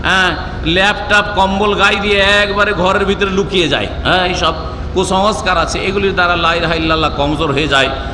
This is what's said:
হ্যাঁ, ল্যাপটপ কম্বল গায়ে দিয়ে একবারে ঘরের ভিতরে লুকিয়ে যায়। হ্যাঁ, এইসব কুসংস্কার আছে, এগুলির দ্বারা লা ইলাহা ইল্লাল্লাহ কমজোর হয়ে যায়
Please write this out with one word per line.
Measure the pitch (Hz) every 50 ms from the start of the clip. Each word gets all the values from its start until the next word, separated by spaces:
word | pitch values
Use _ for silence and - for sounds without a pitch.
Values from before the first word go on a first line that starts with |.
| -
হ্যাঁ, | 151 180 190 185 180 160 147 - - - - -
ল্যাপটপ | 156 165 185 190 202 208 - - - 208 208 202 202 -
কম্বল | 190 190 190 196 196 208 208 202
গায়ে | 185 196 202 208 214
দিয়ে | 214 208 202 202
একবারে | 196 196 202 208 208 202 196 202 202 208 208
ঘরের | 156 180 180 190 196 196
ভিতরে | 185 202 - 202 196
লুকিয়ে | 185 190 196 - - 185 170 147
যায়। | 139 120 104 92 87 - -
হ্যাঁ, | - 165 185 185 180
এইসব | 180 180 175 160 165 160 - - - - - - -
কুসংস্কার | 175 190 - 185 190 196 214 214 - - 185 180 170
আছে, | 160 156 - 175
এগুলির | - 190 190 202 196 196 180
দ্বারা | 175 180 175 175
লা | 170 165 165 170
ইলাহা | 170 170 160 170
ইল্লাল্লাহ | 160 160 160 160 160 156 147 147 -
কমজোর | 143 143 156 151 160 156
হয়ে | 131 135 160 147
যায় | 139 139 135 - - - - -